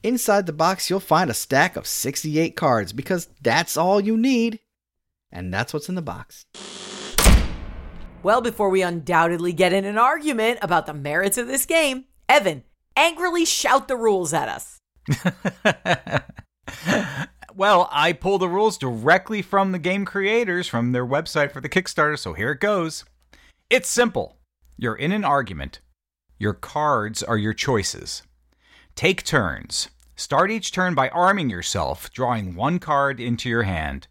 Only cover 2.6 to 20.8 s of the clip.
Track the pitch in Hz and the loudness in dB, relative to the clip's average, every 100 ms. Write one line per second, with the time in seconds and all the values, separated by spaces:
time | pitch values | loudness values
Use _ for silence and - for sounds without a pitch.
2.6 | 156 117 95 107 - 185 - _ - 135 | 2 2 0 -8 -4 -4 -4 _ 2 2
3.6 | 170 143 180 202 202 226 254 247 233 226 | 0 0 2 2 2 2 2 2 0 -4
4.6 | _ _ _ _ _ _ _ 87 90 95 | _ _ _ _ _ _ _ -12 -6 -4
5.6 | 120 151 - 185 147 92 - - _ - | -4 -6 -6 -6 -6 -10 -14 -20 _ -18
6.6 | - - - - - - - - - - | -16 -16 -14 -12 -8 4 8 8 6 -6
7.6 | - - - - - - 185 233 240 - | -12 -14 -14 -16 -16 -4 2 2 2 0
8.6 | 202 190 180 170 143 170 170 175 175 165 | 2 2 2 -2 2 2 4 0 -2 2
9.6 | 180 196 196 214 247 320 302 233 220 240 | 4 4 0 2 2 2 -2 0 0 0
10.6 | 190 170 156 147 139 156 196 220 240 269 | 0 0 0 -8 -2 0 0 0 -2 -4
11.6 | - 330 294 262 262 _ - 294 196 143 | 0 2 2 -2 -10 _ 4 4 4 -4
12.6 | - _ _ - 330 320 359 349 330 - | -14 _ _ 2 2 2 -2 0 0 0
13.6 | - 262 - 254 226 196 165 156 127 82 | 2 2 2 0 2 2 0 -2 -2 -8
14.6 | - - _ _ - 143 185 - 190 - | -14 -20 _ _ -4 -2 -2 -4 -8 0
15.6 | 214 - - 175 - - - - _ _ | 0 0 -2 -2 -2 -4 -4 -20 _ _
16.6 | - - 160 226 143 135 180 _ - 190 | -18 -8 -2 -2 -2 -8 -10 _ -20 0
17.6 | 190 185 180 143 160 170 185 196 180 185 | 4 4 4 2 2 0 0 0 0 2
18.6 | 214 - 135 113 123 180 - 214 185 196 | 0 0 -4 0 4 4 4 -6 0 0
19.6 | 196 185 160 196 196 196 196 226 226 175 | 0 -2 -2 -2 -4 -2 0 0 0 -2
20.6 | 175 117 | -2 -2